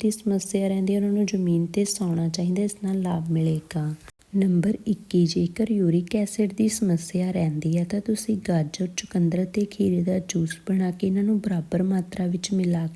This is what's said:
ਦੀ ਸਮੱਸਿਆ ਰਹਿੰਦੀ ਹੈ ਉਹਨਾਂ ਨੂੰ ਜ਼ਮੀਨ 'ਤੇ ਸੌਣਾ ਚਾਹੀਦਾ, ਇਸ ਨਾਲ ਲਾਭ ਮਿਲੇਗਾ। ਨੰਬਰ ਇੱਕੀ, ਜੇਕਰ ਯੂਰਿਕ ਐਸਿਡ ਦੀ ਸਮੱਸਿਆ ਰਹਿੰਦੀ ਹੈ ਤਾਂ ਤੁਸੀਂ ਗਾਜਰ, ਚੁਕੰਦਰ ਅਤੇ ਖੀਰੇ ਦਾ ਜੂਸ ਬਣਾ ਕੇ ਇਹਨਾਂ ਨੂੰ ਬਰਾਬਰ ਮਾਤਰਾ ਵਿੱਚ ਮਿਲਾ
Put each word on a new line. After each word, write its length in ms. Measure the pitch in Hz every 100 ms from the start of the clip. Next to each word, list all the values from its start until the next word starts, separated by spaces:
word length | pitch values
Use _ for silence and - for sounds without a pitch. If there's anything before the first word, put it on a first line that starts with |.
ਦੀ 80 | 214
ਸਮੱਸਿਆ 560 | 214 - 196 - 196 196
ਰਹਿੰਦੀ 260 | 190 190 202
ਹੈ 60 |
ਉਹਨਾਂ 120 | 202
ਨੂੰ 140 | 202 202
ਜ਼ਮੀਨ 400 | 202 180 170 170
'ਤੇ 180 | 170 202
ਸੌਣਾ 400 | - 180 170 165
ਚਾਹੀਦਾ, 340 | 165 175 180
ਇਸ 140 | 208 -
ਨਾਲ 200 | 196 190
ਲਾਭ 280 | 180 170 160
ਮਿਲੇਗਾ। 640 | 160 160 156 - 160 151 156 - - - 196
ਨੰਬਰ 400 | 190 175 190 220 -
ਇੱਕੀ, 380 | 196 - 175 170
ਜੇਕਰ 440 | 180 170 - 220
ਯੂਰਿਕ 440 | 208 180 170 175 220
ਐਸਿਡ 360 | 202 - 208 196
ਦੀ 100 | 220
ਸਮੱਸਿਆ 640 | - 202 170 165 180 185
ਰਹਿੰਦੀ 460 | 185 160 151 160 170
ਹੈ 40 | 175
ਤਾਂ 160 | 202
ਤੁਸੀਂ 360 | 208 214 - 214 -
ਗਾਜਰ, 380 | 170 151 - 180 180
ਚੁਕੰਦਰ 460 | - 185 170 175
ਅਤੇ 220 | 185 196 202
ਖੀਰੇ 360 | - 196 180
ਦਾ 160 | 175 185 180
ਜੂਸ 280 | 180 165 - -
ਬਣਾ 220 | 190 185
ਕੇ 160 | 180 196
ਇਹਨਾਂ 160 | 190
ਨੂੰ 160 | 202 214
ਬਰਾਬਰ 420 | 202 180 160 175
ਮਾਤਰਾ 440 | 185 190 180 - 180
ਵਿੱਚ 260 | 175 -
ਮਿਲਾ 340 | 190 180 175 165